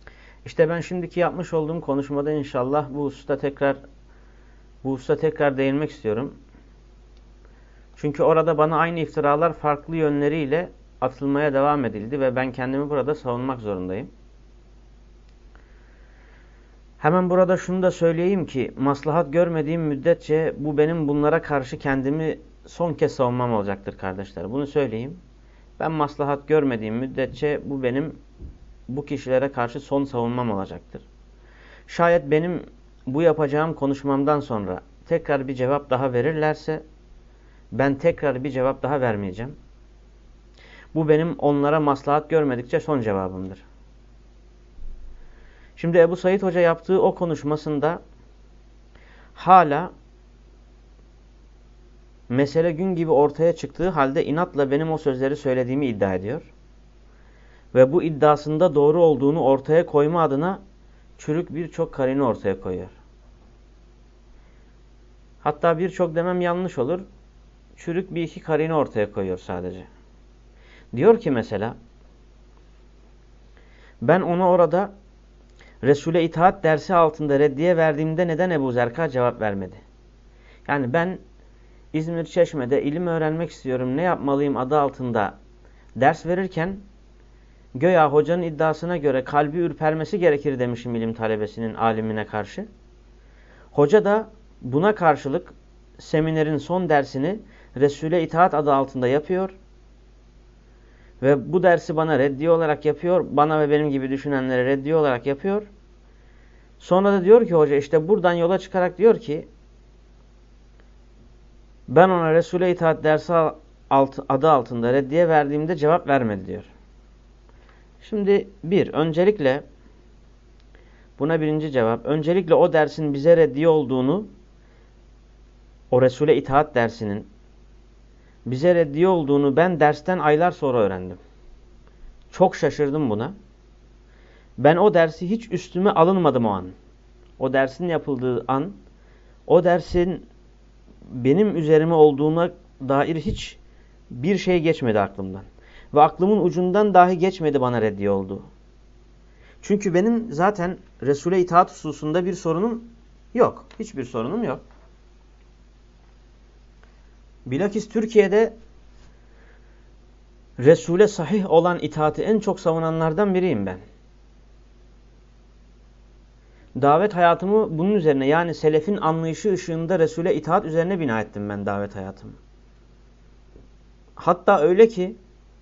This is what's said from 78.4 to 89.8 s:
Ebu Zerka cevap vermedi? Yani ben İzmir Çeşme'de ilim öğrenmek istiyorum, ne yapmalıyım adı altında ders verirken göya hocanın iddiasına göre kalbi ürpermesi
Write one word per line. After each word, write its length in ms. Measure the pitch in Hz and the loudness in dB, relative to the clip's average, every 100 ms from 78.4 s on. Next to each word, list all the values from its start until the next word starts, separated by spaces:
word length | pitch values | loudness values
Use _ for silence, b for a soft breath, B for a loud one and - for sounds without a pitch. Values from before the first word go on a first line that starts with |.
| 185 | 0
Ebu 220 | 160 135 | 0 -2
Zerka 360 | 123 123 143 160 | 0 -2 -2 -4
cevap 320 | 127 123 104 | 0 -2 -2
vermedi? 360 | 107 98 92 - - - - - - b b b b | -4 -4 -8 -14 -20 -20 -20 -20 -20 b b b b
Yani 240 | 143 123 | -4 -2
ben 260 | 160 170 185 - - b b b b b | -2 -2 -6 -14 -20 b b b b b
İzmir 320 | 156 160 170 | -8 -6 -6
Çeşme'de 580 | 160 185 165 151 123 139 | -4 0 0 0 -2 -2
ilim 240 | 143 160 175 | -2 -4 -2
öğrenmek 440 | 165 156 160 170 | -2 -2 -4 -6
istiyorum, 460 | - 135 127 127 135 | -10 -6 -4 -2 -2
ne 60 | |
yapmalıyım 540 | 180 165 139 139 143 123 | -2 -2 -2 0 0 -2
adı 220 | 127 151 | 0 0
altında 560 | 139 135 123 117 98 - - - b b b 113 | 0 -2 -4 -2 -2 -6 -20 -20 b b b 0
ders 300 | 139 165 160 | 0 0 -2
verirken 500 | 180 185 165 175 196 - - - - b b b b b | -4 -4 -4 -6 -8 -16 -20 -20 -20 b b b b b
göya 380 | 123 135 175 151 | -2 2 4 4
hocanın 300 | 147 147 175 | 4 2 0
iddiasına 540 | 170 147 160 156 170 175 | -2 -2 -2 -2 -4 -2
göre 280 | 143 131 | 0 -2
kalbi 340 | 131 147 151 170 | 0 0 0 0
ürpermesi 600 | 170 - | -4 -2